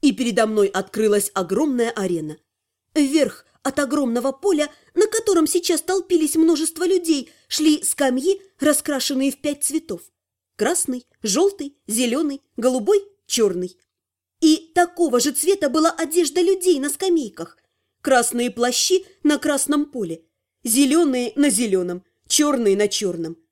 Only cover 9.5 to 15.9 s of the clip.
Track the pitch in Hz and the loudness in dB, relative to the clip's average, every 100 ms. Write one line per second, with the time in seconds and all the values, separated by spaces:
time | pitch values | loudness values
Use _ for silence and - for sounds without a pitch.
9.5 | 285 - 311 - 175 - _ _ _ _ | -4 -4 -6 -8 -14 -14 _ _ _ _
10.5 | - 214 349 - 247 - _ 220 202 392 | -4 -2 -2 -4 -6 -10 _ -4 0 0
11.5 | 392 285 _ - 220 247 254 302 277 _ | -2 -14 _ -8 -2 0 0 -2 -6 _
12.5 | - 233 254 208 415 392 _ _ - 208 | -2 0 0 2 0 0 _ _ 0 0
13.5 | 180 185 - _ _ _ _ _ _ 320 | 0 -8 -12 _ _ _ _ _ _ 2
14.5 | 311 - 359 349 349 330 240 269 254 330 | 2 0 0 0 0 0 2 0 -2 0
15.5 | 392 294 262 320 | 0 0 2 0